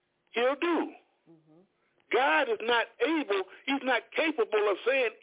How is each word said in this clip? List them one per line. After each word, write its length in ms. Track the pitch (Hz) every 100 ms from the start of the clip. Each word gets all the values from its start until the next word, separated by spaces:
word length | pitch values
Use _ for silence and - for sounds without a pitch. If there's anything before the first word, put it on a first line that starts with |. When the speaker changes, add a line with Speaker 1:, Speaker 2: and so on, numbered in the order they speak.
| _ _ _
Speaker 1:
he'll 240 | - 247 277
do. 300 | 349 320 - - _ _ _
Speaker 2:
Mm-hmm. 340 | 165 156 160 196 _ _ _ _
Speaker 1:
God 340 | 220 277 311 247
is 120 | 214
not 240 | 220 240 - - 262
able, 380 | 320 269 202 - - -
he's 180 | 277
not 200 | 254 233 - -
capable 560 | 320 294 202 214 208
of 60 | 190 226
saying 220 | 269 240 -